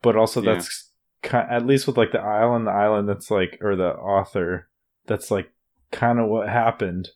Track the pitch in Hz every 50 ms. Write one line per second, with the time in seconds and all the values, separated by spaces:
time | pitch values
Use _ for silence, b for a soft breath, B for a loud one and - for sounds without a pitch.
0 | - 120 110 110 110 110 - 123 101 110 107 87 87 - - - - _ _ _
1 | _ _ _ _ - - - 143 - - 120 120 120 127 139 135 - - 123 123
2 | 113 110 - 117 98 104 107 107 113 120 120 117 113 104 98 101 104 107 107 104
3 | 101 101 98 - - - 107 98 92 - - - - 104 98 92 92 87 - -
4 | - 98 98 98 98 - - 101 87 85 92 87 - _ _ _ _ _ _ _
5 | _ - 107 104 - - 107 98 92 - _ _ _ _ _ _ _ _ - -
6 | 120 117 120 120 113 107 107 113 104 - 107 120 113 113 113 - 110 92 87 92
7 | 90 - _